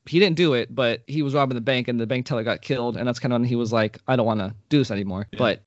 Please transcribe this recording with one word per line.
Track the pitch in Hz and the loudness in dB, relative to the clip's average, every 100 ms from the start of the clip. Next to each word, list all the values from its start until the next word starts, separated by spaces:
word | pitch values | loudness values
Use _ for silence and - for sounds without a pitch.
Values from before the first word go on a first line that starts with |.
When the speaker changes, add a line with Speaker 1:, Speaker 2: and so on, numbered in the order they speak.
| - | -2
Speaker 1:
He | 165 | 4
didn't | 196 160 | 4 4
do | 170 | 4
it, | 123 - | 2 0
but | 120 120 113 - | -2 0 -2 -4
he | 147 | -4
was | 139 | 0
robbing | 139 135 | 2 0
the | 123 | 0
bank, | 113 127 120 | 0 0 0
and | 120 | -2
the | 113 | -2
bank | 127 123 | -4 -2
teller | 127 | -2
got | 110 101 | -2 -4
killed, | - 135 120 113 | -2 -2 -2 -2
and | 123 | -4
that's | 123 | -2
kinda | 135 120 | -2 0
when | |
he | 120 120 | 0 0
was | 113 | 0
like, | 113 107 - - | 0 0 -2 -2
"I | 131 | 0
don't | 113 | 2
wanna | 107 95 110 - | 0 -4 -10 -2
do | 147 | 0
this | 127 | 0
anymore." | 101 98 92 104 | -2 -4 -6 -6
Speaker 2:
Yeah. | - | -2
Speaker 1:
But, | 117 90 | 0 0